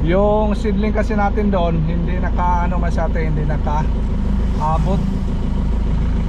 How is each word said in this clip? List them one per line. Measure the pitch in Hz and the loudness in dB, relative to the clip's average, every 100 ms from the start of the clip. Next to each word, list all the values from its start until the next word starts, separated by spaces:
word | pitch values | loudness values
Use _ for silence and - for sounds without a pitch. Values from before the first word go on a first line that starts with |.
Yung | 156 190 208 214 214 | 2 2 2 2 0
seedling | 202 214 190 214 | 0 0 0 0
kasi | 208 - 202 | 0 0 0
natin | 202 214 202 | 0 0 2
doon, | 190 170 165 160 | 2 2 0 0
hindi | 175 165 - | 0 0 0
naka, | - - 175 175 175 | 0 0 0 0 0
ano, | 175 | 0
mas | 170 160 | 0 0
ate, | 160 160 160 | 0 0 0
hindi | 151 151 | 0 0
naka | 151 151 147 151 151 - - - - - - | -2 0 0 0 0 -2 -2 0 0 0 0
abot. | 160 160 185 190 - - - - - - - - - - - - | 0 0 0 0 0 -2 -2 -2 -2 0 0 0 0 0 0 0